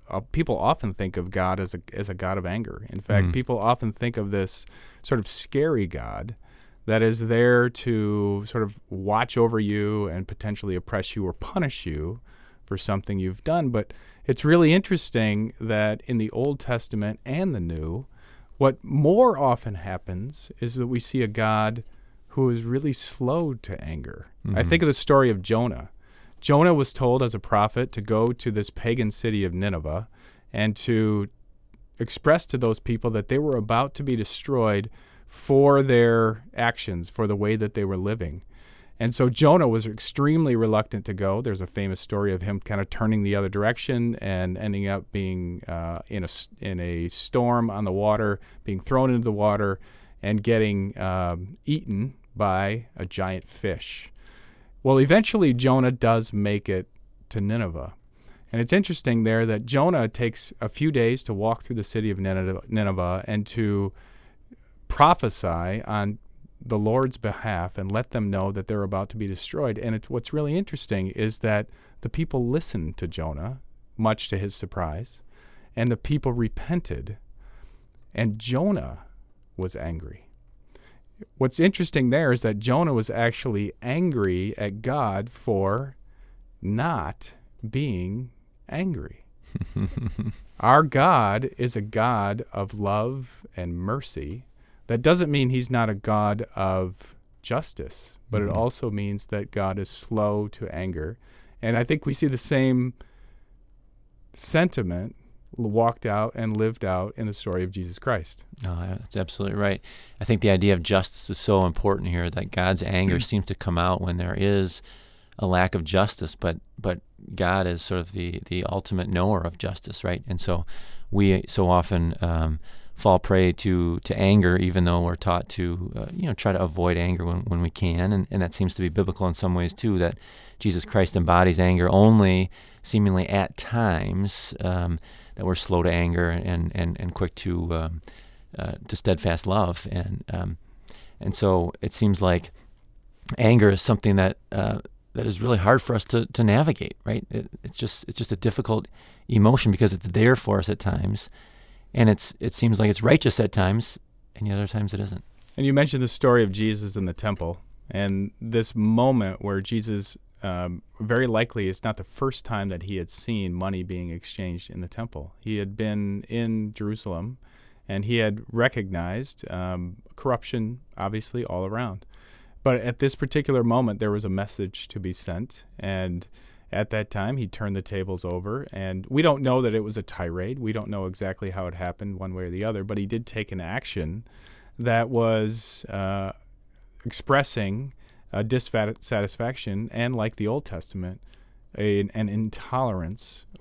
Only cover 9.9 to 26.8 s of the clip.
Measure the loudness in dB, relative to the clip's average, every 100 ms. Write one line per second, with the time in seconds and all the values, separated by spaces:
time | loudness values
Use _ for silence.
9.9 | -2 -4 -4 -8 -8 -8 -6 -4 -6 -4
10.9 | -4 -4 -4 -6 -6 -6 -2 -2 -4 -8
11.9 | -6 -6 -8 -14 -20 -20 -18 -8 -6 -2
12.9 | -4 -2 -4 -4 -4 -2 0 0 -2 -4
13.9 | -8 -20 -8 -2 0 4 6 8 6 4
14.9 | 0 0 0 2 0 -2 -4 -2 0 2
15.9 | 0 -2 -2 -2 -2 -2 -2 -4 -4 -4
16.9 | -4 -4 -6 -6 -2 -2 -2 -4 -4 -4
17.9 | -6 -8 -16 -20 -20 -14 0 2 2 -2
18.9 | 2 6 6 6 6 2 2 -2 -8 -6
19.9 | -8 -6 -8 -8 -12 -18 -8 -6 -4 -2
20.9 | -2 -2 -2 0 0 2 2 2 -2 -10
21.9 | -16 -20 -20 -8 0 2 2 0 -2 0
22.9 | -2 -4 -4 -2 0 -2 -4 -8 -10 -8
23.9 | -8 -10 -14 -18 -10 -2 0 4 4 4
24.9 | 2 4 6 6 4 0 0 0 -4 -10
25.9 | -18 -20 -20 -20 -6 4 6 6 6